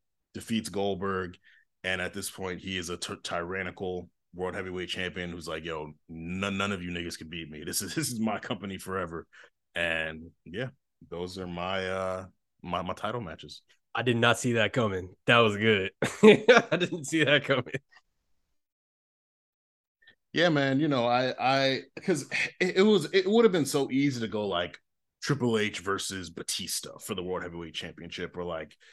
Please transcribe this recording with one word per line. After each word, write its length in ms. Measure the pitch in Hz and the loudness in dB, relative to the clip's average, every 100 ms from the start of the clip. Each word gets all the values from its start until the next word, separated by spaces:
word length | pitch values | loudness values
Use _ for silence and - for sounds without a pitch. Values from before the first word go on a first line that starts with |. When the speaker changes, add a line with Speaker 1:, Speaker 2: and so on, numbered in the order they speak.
| _ _ _ | _ _ _
Speaker 1:
defeats 360 | 110 - 113 107 | -14 -4 -4 -2
Goldberg, 680 | 95 101 92 98 95 90 90 _ - _ _ | -2 -2 -2 -2 -4 -6 -10 _ -20 _ _
and 180 | 92 92 | -4 -2
at 120 | 90 | -4
this 160 | 101 95 | -6 -10
point, 300 | - 95 87 | -8 -8 -6
he 180 | 85 95 | -6 -6
is 120 | 85 | -6
a 80 | 87 | -6
ty-, 180 | - 101 | -8 -8
tyrannical 840 | - 90 85 95 90 87 95 90 90 _ _ 87 | -6 -6 -4 -6 -6 -6 -6 -6 -10 _ _ -8
World 200 | 92 90 | -6 -6
Heavyweight 340 | 92 90 87 | -6 -6 -6
Champion 420 | - 90 92 87 | -6 -6 -6 -8
who's 160 | 85 82 | -8 -8
like, 180 | 80 82 | -8 -6
"Yo, 280 | 80 76 76 - | -8 -10 -14 -16
none, 500 | 82 82 92 101 95 | -12 -8 -4 -4 -2
none 140 | 98 | -2
of 120 | 98 | -4
you 80 | 87 | -6
niggas 260 | 87 85 - | -6 -8 -10
can 120 | 78 | -12
beat 200 | 85 76 | -12 -12
me. 140 | 76 | -10
This 180 | 85 87 | -6 -6
is, 140 | 101 - | -4 -4
<laughs> 0 | |
this 160 | 147 | -4
is 80 | 120 | -2
my 180 | 110 101 | -2 -2
company 400 | - 113 98 92 | -6 -8 -8 -10
forever." 480 | - 95 87 82 - - - _ _ 87 | -6 -6 -4 -8 -12 -20 -20 _ _ -4
And 560 | 85 82 80 80 82 _ - | -2 -2 -4 -8 -14 _ -12
yeah, 240 | 90 131 - _ _ - | -8 -8 -10 _ _ -14
those 260 | 85 90 95 | -8 -8 -8
are 80 | 90 | -8
my, 420 | 87 90 95 92 | -6 -4 -2 -2
uh, 380 | 95 92 92 92 _ _ _ | -2 -4 -6 -10 _ _ _
my, 180 | 87 92 | -6 -6
my 140 | 92 90 | -4 -6
title 260 | 104 120 | -6 -6
matches. 400 | 95 78 76 - _ _ _ | -8 -12 -16 -18 _ _ _
Speaker 2:
I 80 | - | -4
did 160 | 123 117 | 2 4
not 220 | 120 117 | 6 4
see 140 | 127 | 2
that 200 | 117 104 | 2 2
coming. 360 | - 110 95 90 - - | 2 0 0 -6 -6 4
That 100 | 120 | 6
was 200 | 113 101 | 6 4
good. 340 | 110 104 95 - | 4 4 2 -2
<laughs> 40 | |
I 720 | - - 214 202 - 233 - 170 | -4 8 10 10 10 8 8 0
didn't 300 | 175 180 135 | -2 -4 -2
see 180 | 160 | 2
that 220 | 175 143 - | 4 4 4
coming. 300 | 135 - 139 _ _ _ _ _ _ _ _ _ _ _ _ _ _ _ _ _ _ _ _ _ _ - - _ | 0 -2 -8 _ _ _ _ _ _ _ _ _ _ _ _ _ _ _ _ _ _ _ _ _ _ -20 -20 _
Speaker 1:
Yeah, 160 | 139 175 | 2 4
man. 300 | 147 139 135 | 4 4 2
You 80 | 156 | 2
know, 180 | 135 120 | 2 4
I, 280 | 123 131 - | 2 2 0
I, 420 | 123 135 135 131 - - | 2 4 2 0 -6 -8
'cause 240 | - 160 127 - - - | 0 0 0 -4 -4 -2
it, 180 | 180 180 | 0 4
it 40 | |
was, 240 | 208 208 156 | 6 6 4
it 160 | 196 185 | 2 4
would 160 | 226 226 | 6 6
have 60 | |
been 160 | 175 135 | 6 0
so 240 | 147 135 | 0 0
easy 280 | 131 143 123 | 2 0 0
to 60 | 110 | -4
go, 200 | 104 104 | -2 -2
like, 320 | 87 90 - _ _ _ _ | -2 -2 -8 _ _ _ _
Triple 380 | - 143 123 113 | -2 0 2 2
H 200 | 107 - | 0 -2
versus 500 | 98 98 - 95 85 | -4 -4 -4 -8 -8
Batista 640 | 85 - - 92 - - - | -12 -8 -6 -4 -6 -8 -14
for 160 | - | -8
the 100 | 98 | -6
World 200 | 90 90 | -4 -6
Heavyweight 320 | 87 85 85 76 | -6 -10 -10 -10
Championship, 600 | 85 76 82 - 85 90 | -12 -12 -12 -10 -8 -8
or, 80 | |
like, 320 | 87 80 78 _ - | -6 -6 -10 _ -20